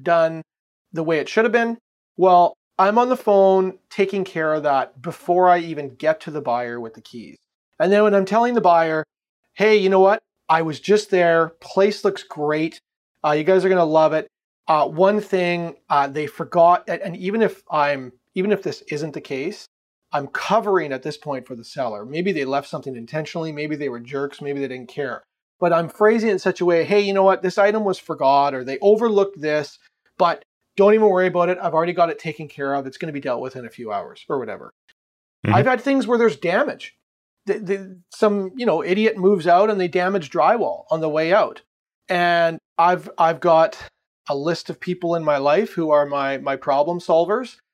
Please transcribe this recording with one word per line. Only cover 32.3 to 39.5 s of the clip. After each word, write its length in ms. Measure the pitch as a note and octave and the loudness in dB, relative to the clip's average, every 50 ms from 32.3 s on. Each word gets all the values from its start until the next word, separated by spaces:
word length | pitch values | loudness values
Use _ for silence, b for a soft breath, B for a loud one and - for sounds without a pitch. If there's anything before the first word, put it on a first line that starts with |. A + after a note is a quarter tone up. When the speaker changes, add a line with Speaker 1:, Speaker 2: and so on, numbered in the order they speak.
| D3 - D#3+ C#3+ | -10 -10 -14 -16
Speaker 1:
care 260 | - - C#3 C#3 C#3 | -12 -8 -6 -4 -4
of. 120 | C#3 C3+ | -6 -6
It's 100 | C3+ C3+ - | -8 -12 -12
gonna 140 | F3 D#3+ D3 | -12 -10 -10
be 80 | C#3+ | -10
dealt 200 | C#3 C3+ B2 A#2 | -8 -6 -6 -6
with 160 | B2+ C3 C3 | -8 -10 -12
in 80 | C3 A#2+ | -14 -16
a 40 | A2+ | -18
few 220 | - - A#2+ G#2+ G#2 | -16 -16 -12 -8 -8
hours," 320 | G2 E2+ - - - - _ | -8 -8 -10 -16 -20 -10 _
or 100 | D3+ C3+ | -6 -6
whatever. 340 | A#2+ G#2+ G2 E2 C2 - _ _ _ _ _ _ _ _ _ _ _ _ _ _ - | -6 -8 -12 -14 -16 -20 _ _ _ _ _ _ _ _ _ _ _ _ _ _ -2
Speaker 2:
Mm-hmm. 80 | - G#2+ | 2 2
Speaker 1:
I've 120 | F#3+ A3+ | 4 4
had 140 | B3+ B3+ B3 | 2 0 0
things 260 | B3 C#4 C#4 C4+ A3+ | 0 0 0 0 0
where 120 | G#3+ B3 A3+ | 0 0 2
there's 180 | A#3 A3 C#3+ | 2 2 0
damage. 600 | - - E3+ F3+ - D4 C#4+ - - - - - _ _ _ _ _ _ _ _ _ _ | -2 -4 -2 -2 -2 -2 -4 -6 -10 -14 -20 -20 _ _ _ _ _ _ _ _ _ _
The, 120 | G3 G3+ A3+ | -6 -6 -6
the, 420 | G#3+ E3+ G3+ G3 F#3+ F#3+ F#3 F3+ _ _ - | -4 -6 -6 -6 -8 -14 -20 -20 _ _ -4
some, 380 | - - G#3 G#3 G3+ F#3+ F#3 F3+ | 0 0 0 2 0 -4 -6 -6
you 80 | C4 B3 | -4 -2
know, 200 | A3 D#3 E3 - | 0 0 0 0
idiot 320 | E3+ F#3 G#3 A3 A3 A3 G3 | -2 0 2 2 0 0 2
moves 300 | F3+ F#3+ G#3 F#3 D3+ | 2 2 2 2 4
out 200 | - | 4